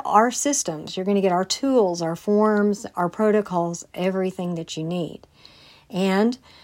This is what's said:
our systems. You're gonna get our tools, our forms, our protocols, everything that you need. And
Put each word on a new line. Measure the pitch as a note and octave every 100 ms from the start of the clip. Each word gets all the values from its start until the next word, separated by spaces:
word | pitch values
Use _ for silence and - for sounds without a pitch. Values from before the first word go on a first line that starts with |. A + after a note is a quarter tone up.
| -
our | G#3 A#3+
systems. | B3 C#4+ - - D#3 D#3 -
You're | F#3
gonna | G3+
get | F#3+
our | F3
tools, | F#3 - C4+ C4 F#3+ F3
our | E3 E3+
forms, | - G#3 G#3+ G#3 G#3 G3+ G3 -
our | F3
protocols, | - G#3+ G#3 G3+ F3+ E3+ E3+ - -
everything | F#3 F#3+ F#3+ F#3 F3+ E3+
that | E3 -
you |
need. | D#3+ F3+ D#3+ - - _ - - - - -
And | F3+ F#3+ F#3+ A3+ B3+ - -